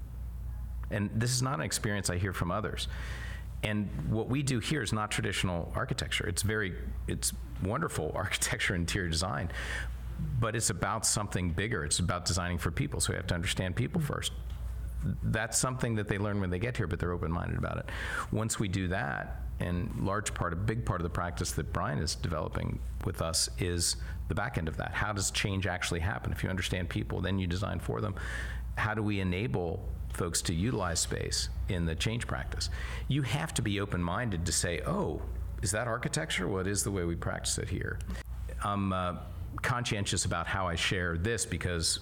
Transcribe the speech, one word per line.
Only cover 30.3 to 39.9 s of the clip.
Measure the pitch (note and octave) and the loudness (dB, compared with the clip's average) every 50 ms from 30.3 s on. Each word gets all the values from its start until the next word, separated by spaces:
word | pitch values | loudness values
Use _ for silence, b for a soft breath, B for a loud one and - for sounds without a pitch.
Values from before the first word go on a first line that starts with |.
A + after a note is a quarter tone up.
| D#2+ - - | 0 0 0
to | - F2+ | 2 2
utilize | D#2+ F2+ A#2 C3 A2+ F#2 F2 E2 E2+ | 2 2 2 2 2 0 0 0 0
space | - - - - - - E2 - - - - - - - | 0 0 0 -2 -2 0 0 0 0 0 -2 -2 -2 0
in | G2+ F2 E2+ | 0 2 2
the | E2 D#2+ | 2 0
change | - - A2+ A2 A#2+ - | 0 0 0 0 -2 -2
practice? | - - B1+ C2+ - - - - - B B B B B B B B | -2 -2 -2 -2 -2 -2 -2 -2 -2 B B B B B B B B
You | C3 C#3+ C#3+ | 2 2 2
have | A#2 G#2 D3 D#3+ D3+ - | 2 0 0 0 0 -2
to | - A#2+ | 0 0
be | A2 G2+ G2 | 2 2 2
open-minded | G2+ G2+ - F2 F2 F2 F2 G#2 B2 A#2 G2 E2 E2 | 0 0 0 2 2 2 2 0 0 0 0 0 0
to | F2+ D#2+ | 2 2
say, | - - F#2 E2+ - - | 2 2 2 0 0 0
"Oh, | - - G3+ F3+ G2 D2+ - - - - - - - - - - | 0 0 0 0 0 -2 -2 -4 -4 -4 -4 -4 -4 -4 -2 -2
is | G2+ | 0
that | - G#2+ A#2+ | 0 0 0
architecture? | A#2+ A2 A#2+ - D#3 - D3+ D#3+ D#3 - - F#2+ E2+ | 0 0 0 0 0 0 0 0 0 0 0 0 2
Well, | G2+ F#2 F#2 | 2 2 2
it | |
is | F#2+ G2+ G2 - | 2 2 2 2
the | - | 0
way | G2 G2 F2 | 2 2 2
we | E2+ E2+ | 2 0
practice | E2+ - F#2+ F#2 F2 - - - - | 0 0 -2 -2 -2 0 0 0 0
it | - - | 0 -2
here." | F#2+ - - - - - - - B B B - - - - - - - - | -2 -2 -2 -2 -4 -4 -4 -6 B B B -8 -6 -6 -6 -6 -4 -2 -2
I'm, | G#2 G2+ G2+ G2 G2 F#2 | 0 2 2 2 2 2
uh, | F#2 F2+ F2+ F2 - - - - - - - - - - | 2 0 0 -2 -2 -6 -8 -8 -8 -6 -6 -6 -4 0
conscientious | - C3 A#2+ B2 - | 0 0 2 2 0